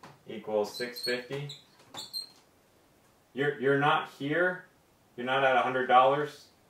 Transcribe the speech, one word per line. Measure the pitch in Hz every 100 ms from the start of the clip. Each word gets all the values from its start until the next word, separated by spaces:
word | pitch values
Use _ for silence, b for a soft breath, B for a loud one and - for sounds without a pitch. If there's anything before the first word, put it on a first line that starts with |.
| - - -
equals | 104 107 107 104 -
six | 123 120
fifty, | 123 123 - 139 143 - _ _ - - - - - _ _ _ _ _ _ _ _ _ _
you're, | 123 147 139
you're | 135 139
not | 147 156 - -
here, | 139 160 185 180 - _ _ _ _ -
you're | 127
not | 135
at | 135 123
a |
hundred | 123 131 127
dollars | 127 135 143 147 - - _